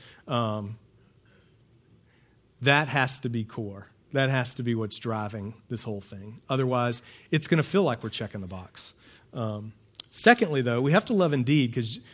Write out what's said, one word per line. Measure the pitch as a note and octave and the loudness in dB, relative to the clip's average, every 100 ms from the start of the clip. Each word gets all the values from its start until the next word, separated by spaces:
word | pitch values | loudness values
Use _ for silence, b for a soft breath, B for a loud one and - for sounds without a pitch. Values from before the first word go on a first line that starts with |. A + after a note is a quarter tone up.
| B B - | B B -4
Um, | B2 A2+ G#2+ G#2 A2 _ _ _ _ b b b b _ _ _ _ b b b b _ _ | -2 0 -2 -6 -12 _ _ _ _ b b b b _ _ _ _ b b b b _ _
that | B2 C#3+ D3+ | 4 4 4
has | C#3 B2+ - | 2 0 -2
to | B2 | -4
be | A#2 | -4
core. | G#2 - G#2 G2 - _ _ | -4 -6 -8 -10 -16 _ _
That | C3+ C3+ | 0 2
has | C3+ A#2+ | 0 -2
to | - | -4
be | A#2+ | -2
what's | A2+ G#2+ - | -2 -4 -6
driving | A#2+ A2 G#2 G#2+ G2+ A2+ - | -4 -4 -4 -6 -10 -12 -10
this | A#2+ | -8
whole | A2+ G#2 | -6 -10
thing. | - G2+ G#2 A2+ - | -10 -16 -16 -14 -4
Otherwise, | C3+ B2+ B2 A#2+ A#2+ B B B | -2 0 2 0 -2 B B B
it's | D#3 - | -2 2
gonna | E3 | 2
feel | - G3 | 2 2
like | E3+ A#2 | 2 0
we're | A2+ | -6
checking | - A2 G#2 | -8 -8 -8
the | F#2 | -10
box. | F#2 F2+ - - - b b b | -12 -14 -14 -16 -18 b b b
Um, | C3+ A2 G#2+ G#2+ - _ - - | -6 -6 -6 -10 -16 _ -18 -14
secondly, | - A3 A#3+ F#3+ C#3+ | 2 4 6 4 2
though, | B2 A#2 | 2 2
we | C#3 | 4
have | F3+ | 2
to | - | 4
love | G#3 F3 | 2 4
in | C#3+ | 2
deed | B2 D3+ B2 | 4 4 4
'cause, | A#2 A2+ E3+ B | 0 -4 -8 B